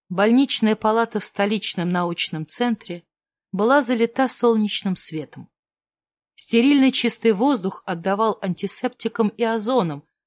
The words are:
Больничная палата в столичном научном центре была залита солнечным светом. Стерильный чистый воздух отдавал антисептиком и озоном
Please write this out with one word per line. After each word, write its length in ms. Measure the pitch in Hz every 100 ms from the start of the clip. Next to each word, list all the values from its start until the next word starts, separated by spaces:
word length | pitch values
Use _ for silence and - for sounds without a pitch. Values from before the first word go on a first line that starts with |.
| -
Больничная 640 | 180 208 247 277 - 220 214
палата 440 | 220 220 226 214
в 40 |
столичном 640 | - - 202 214 - - 175
научном 580 | 180 175 170 - 156 156
центре 600 | - 240 226 - 175 - _ _ _ _
была 300 | 185 220 285
залита 480 | 233 240 233 233 262
солнечным 680 | - 240 226 208 - 196
светом. 540 | 185 - 156 143 - - _ _ _ _ _ _ _ _
Стерильный 580 | - - 233 262 285 262
чистый 400 | 262 233 - 226
воздух 500 | 190 269 247 180 - -
отдавал 520 | 170 190 196 226 -
антисептиком 840 | 196 170 202 - 254 - 226 - 208
и 140 | -
озоном 600 | 226 226 208 254 170 143 - _